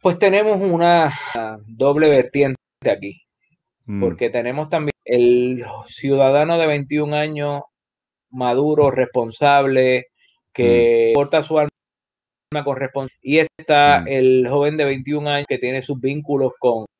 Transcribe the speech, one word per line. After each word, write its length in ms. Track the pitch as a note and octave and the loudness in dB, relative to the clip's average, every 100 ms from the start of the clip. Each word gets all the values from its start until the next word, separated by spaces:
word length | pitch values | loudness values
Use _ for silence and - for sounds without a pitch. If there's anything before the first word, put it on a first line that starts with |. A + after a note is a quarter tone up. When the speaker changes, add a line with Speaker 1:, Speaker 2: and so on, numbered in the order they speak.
Speaker 1:
Pues 160 | F#3 F3 | 0 2
tenemos 380 | G3+ G3 G#3+ G3 | 2 2 0 0
una 520 | F#3+ E3+ F3 F3 D#3 C3+ - A#2 A2 G#2+ G#2+ | -2 0 2 4 2 -4 -10 -10 -10 -12 -20
doble 420 | A2+ C#3 C#3+ D#3 | -2 0 4 4
vertiente 480 | C#3 B2 C#3 C#3 B2+ _ _ A#2+ | 4 2 -2 -2 -2 _ _ -4
aquí, 320 | G2 G2 F#2 _ _ _ _ _ _ - | -4 -8 -18 _ _ _ _ _ _ -10
Speaker 2:
Mm. 140 | G2+ | -4
Speaker 1:
porque 300 | F#2+ D#2+ A#2 | -4 -2 -4
tenemos 380 | B2 A#2 C#3 D3+ | -4 -6 -8 -6
también 260 | E3 D3 - | -4 -4 -8
el 600 | - B2 A#2+ B2 B2 B2+ G#2+ - - | -2 2 4 2 0 -6 -10 -16 -18
ciudadano 720 | - C3+ C#3 C3+ C#3+ D#3 E3+ | -10 -2 2 4 2 2 0
de 80 | D#3+ | 0
veintiún 460 | D3 C3+ D3 D3 | -2 -4 -4 -4
años, 480 | D3+ D#3 D3+ D3 C#3+ - _ _ _ _ _ _ | -4 -4 -6 -6 -8 -12 _ _ _ _ _ _
maduro, 600 | B2+ B2 B2 D3 D3+ C#3+ | -6 -2 0 0 2 2
responsable, 1160 | B2+ B2+ B2+ A2+ A2 D3 C#3+ C#3 C3 C3 B2+ - _ _ _ _ | 0 -2 -2 -6 -2 2 4 2 2 2 0 -4 _ _ _ _
que 580 | - A#2+ A#2+ A#2 A#2 A2+ | -2 2 4 4 4 4
Speaker 2:
Mm. 40 | |
Speaker 1:
porta 280 | A2+ C#3+ D#3+ | 2 2 -2
su 160 | D3+ D#3 | 0 -2
arma 120 | D3 _ _ _ _ _ _ _ _ D3+ | -2 _ _ _ _ _ _ _ _ -6
con 120 | C#3 C3 | -6 -6
respons-, 340 | C3+ C#3 C3 _ | -6 -8 -10 _
y 180 | C3+ D#3 | 0 0
está 600 | D#3+ - - D3 D3 C#3 | 0 -6 0 4 6 4
Speaker 2:
Mm. 80 | F2 | 2
Speaker 1:
el 400 | C3+ C3 B2+ B2 | 0 4 4 2
joven 280 | C#3 D3 D#3 | 0 0 0
de 80 | |
veintiún 440 | C#3+ C3+ C3 D3 D3 | -2 -4 -6 -6 -2
años 180 | C#3+ C#3+ | -4 -4
que 100 | B2+ | -6
tiene 240 | B2+ C3 | -4 -6
sus 180 | B2+ C3+ | -8 -6
vínculos 520 | C3 C#3+ D3 - C3+ - | -6 -6 -4 -2 -2 0
con 280 | B2+ A2+ G#2+ | -2 -2 -8